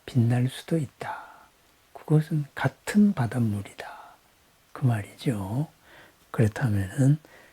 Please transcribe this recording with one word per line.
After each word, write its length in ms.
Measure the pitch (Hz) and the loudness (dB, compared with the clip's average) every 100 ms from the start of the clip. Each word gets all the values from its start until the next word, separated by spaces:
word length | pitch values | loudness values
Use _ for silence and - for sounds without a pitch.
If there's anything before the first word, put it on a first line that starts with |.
| - | -4
빛날 420 | 127 113 123 127 | 2 2 2 0
수도 300 | - - 165 | -4 -4 -4
있다. 480 | 135 - - - - - _ _ _ _ _ | -4 -10 -12 -12 -14 -20 _ _ _ _ _
그것은 540 | - - 156 156 156 143 | -10 2 2 2 -2 -4
같은 600 | - - - - 208 208 | -4 -4 -4 0 4 4
바닷물이다, 1000 | 190 117 127 113 101 95 - - - - - _ _ _ _ _ | 2 -2 0 -2 -2 -8 -16 -18 -18 -20 -20 _ _ _ _ _
그 140 | - 131 | -4 -2
말이죠. 840 | 110 98 - 151 107 95 120 160 _ _ - - _ _ | -2 -6 -6 -4 -4 -4 -6 -6 _ _ -20 -20 _ _
그렇다면은 880 | - 107 - 123 104 92 117 131 151 - - - | 2 2 2 0 0 -2 2 4 4 -2 -20 -20